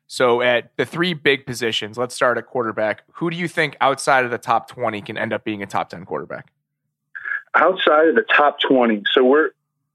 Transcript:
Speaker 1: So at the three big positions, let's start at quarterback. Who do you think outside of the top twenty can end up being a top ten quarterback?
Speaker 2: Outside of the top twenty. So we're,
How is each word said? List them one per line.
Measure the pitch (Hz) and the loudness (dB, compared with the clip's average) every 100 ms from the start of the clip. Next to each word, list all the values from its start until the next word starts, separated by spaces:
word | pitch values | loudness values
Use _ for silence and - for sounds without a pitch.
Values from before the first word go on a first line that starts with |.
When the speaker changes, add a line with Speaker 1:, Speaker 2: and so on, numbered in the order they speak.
| _ | _
Speaker 1:
So | - 127 120 | 0 2 4
at | 123 120 - - | 2 0 -2 -6
the | 127 | -4
three | 160 180 | -2 -4
big | 160 143 139 - | 0 0 0 -4
positions, | 117 117 107 104 107 | -6 -4 -4 -6 -6
let's | 123 | -8
start | - 131 117 | 0 0 0
at | - | -4
quarterback. | 127 113 104 107 101 _ | -4 -4 -2 -4 -4 _
Who | - 170 | -8 -6
do | 170 | -4
you | 175 | -6
think | - 151 - | -2 -4 0
outside | 131 131 - 135 123 | 0 0 2 2 2
of | |
the | 120 | -4
top | - 113 - | 0 -2 -2
twenty | 127 117 104 | -6 -6 -4
can | 98 104 | -8 -6
end | 110 | -4
up | 107 - | -4 -6
being | 107 | -8
a | 98 | -6
top | 101 82 | -6 -6
ten | 87 | -10
quarterback? | 82 73 - 62 - _ _ _ _ _ _ - - - - 123 | -8 -8 -8 -14 -14 _ _ _ _ _ _ -14 -8 -8 -4 2
Speaker 2:
Outside | 156 185 - 156 160 | 2 2 2 4 4
of | 131 | 2
the | |
top | - - 147 - | 2 2 2 0
twenty. | - 135 117 107 101 | 2 4 4 0 0
So | - | 4
we're, | 127 147 147 - _ _ _ | 6 4 2 -4 _ _ _